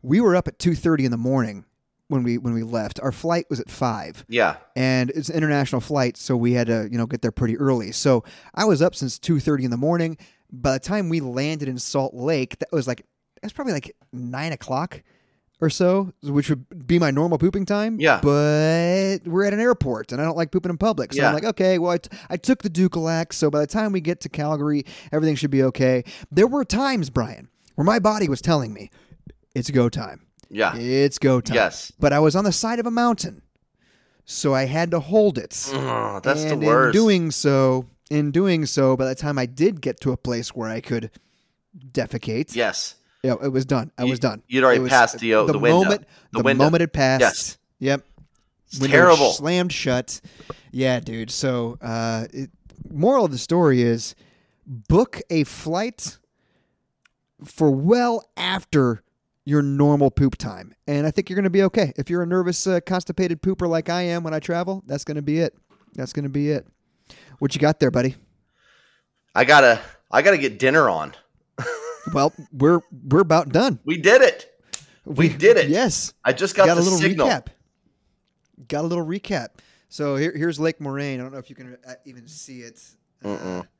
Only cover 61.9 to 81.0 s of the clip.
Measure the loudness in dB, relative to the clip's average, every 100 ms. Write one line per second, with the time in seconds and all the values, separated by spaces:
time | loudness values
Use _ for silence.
61.9 | -4 -4 -4 0 0 0 -2 -2 -2 -2
62.9 | -6 -4 -4 -2 -2 -4 -2 -2 -2 -2
63.9 | -4 -2 -4 -4 -6 -4 -4 -4 -8 -8
64.9 | -10 -8 -6 -4 -2 -2 _ _ _ _
65.9 | -12 -8 -6 -4 -2 -2 -4 -6 _ _
66.9 | _ _ -20 -20 -6 -4 2 2 4 2
67.9 | 2 -2 -4 _ _ _ _ _ _ _
68.9 | _ _ _ _ 0 6 8 8 6 -2
69.9 | -20 _ 4 4 4 0 0 2 4 4
70.9 | 0 -6 -14 _ _ _ -10 -8 -8 -12
71.9 | -14 -6 0 -2 -2 -18 2 4 4 0
72.9 | -18 0 2 4 2 2 2 2 -2 -4
73.9 | 0 6 8 6 4 -18 _ _ -18 _
74.9 | _ -8 2 2 6 6 6 4 2 0
75.9 | -2 -8 _ -2 0 -2 4 6 6 2
76.9 | 2 0 2 0 0 -6 _ _ _ _
77.9 | _ _ _ _ _ _ _ -8 -6 -4
78.9 | -4 -4 -8 -6 -6 -6 _ _ _ _
79.9 | -6 -4 -2 -2 -2 -4 -2 -4 -4 -8
80.9 | -8